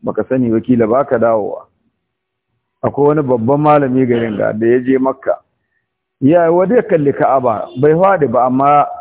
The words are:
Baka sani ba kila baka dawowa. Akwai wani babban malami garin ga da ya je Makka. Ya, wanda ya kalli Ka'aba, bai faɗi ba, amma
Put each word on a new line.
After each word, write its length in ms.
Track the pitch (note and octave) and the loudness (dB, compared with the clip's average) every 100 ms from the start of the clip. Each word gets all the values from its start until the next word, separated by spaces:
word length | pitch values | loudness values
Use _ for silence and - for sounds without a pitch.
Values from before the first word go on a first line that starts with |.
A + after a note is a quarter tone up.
Baka 220 | A#2+ B2 G#2 | -6 -6 -4
sani 220 | C3 B2 | -2 0
ba 100 | A2+ | -2
kila 260 | A2 B2 C3+ | 0 0 0
baka 300 | B2 C#3 A#2+ | 0 0 0
dawowa. 500 | A2+ A2+ G2 - - _ _ _ _ _ _ _ _ _ _ _ | 0 0 -4 -10 -16 _ _ _ _ _ _ _ _ _ _ _
Akwai 240 | B2 - C#3+ | -6 0 0
wani 140 | D3+ | 0
babban 380 | C#3 B2+ A2 C#3+ | 0 -2 0 0
malami 460 | D3+ D3+ C#3 B2+ C3 | 2 2 2 0 0
garin 280 | A#2+ A2+ G2+ | 0 -2 -4
ga 160 | G#2+ | -4
da 140 | G#2+ A#2 | -2 0
ya 140 | B2 | 0
je 180 | B2+ C3 | 2 0
Makka. 420 | C3 C3 - D#2 _ _ _ _ _ _ _ _ | 0 -4 -6 -6 _ _ _ _ _ _ _ _
Ya, 300 | C3 E3+ E3+ | 2 2 2
wanda 240 | F3 F#3 A#3+ | 2 2 0
ya 60 | |
kalli 300 | - E3+ C#3+ | 0 0 0
Ka'aba, 560 | C3 B2+ C3+ B2 G#2 - - | 0 0 0 0 -4 -6 -2
bai 120 | C#3+ | 0
faɗi 380 | D#3+ F#3+ F#3+ C#3+ | 2 2 2 0
ba, 140 | A#2 B2+ | 0 0
amma 400 | B2+ C#3 D3 C3+ - | 2 2 2 2 -4